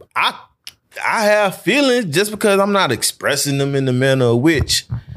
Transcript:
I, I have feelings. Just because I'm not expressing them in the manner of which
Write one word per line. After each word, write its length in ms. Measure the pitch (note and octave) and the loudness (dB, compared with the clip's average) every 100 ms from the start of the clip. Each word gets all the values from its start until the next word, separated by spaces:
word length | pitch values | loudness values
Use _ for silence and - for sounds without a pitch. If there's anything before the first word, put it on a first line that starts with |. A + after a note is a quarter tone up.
| - - | -10 -4
I, 240 | G#3+ - - _ - - _ - - | -4 -4 -16 _ -20 -20 _ -8 -4
I 180 | G3+ G#3 | 0 2
have 360 | G#3+ G3+ F#3 | 2 0 -2
feelings. 440 | E3 C4 C4+ B3 F#3+ | 0 2 2 0 0
Just 260 | D3 G#3+ | -2 -2
because 260 | G#3+ G#3+ G3 | 0 2 2
I'm 120 | G3 | 2
not 220 | G3 E3 | 0 0
expressing 640 | A2 - - - C#3 C#3+ C#3 | -2 -4 -4 -2 -2 -2 -2
them 180 | C#3 C#3 | -2 -2
in 80 | C3+ | 0
the 80 | |
manner 320 | B2 C3+ C3 A#2+ | 0 2 2 2
of 140 | A#2+ | 4
which 460 | D3+ D3+ B2+ - - A#2 - | 2 2 0 -4 -4 -10 -10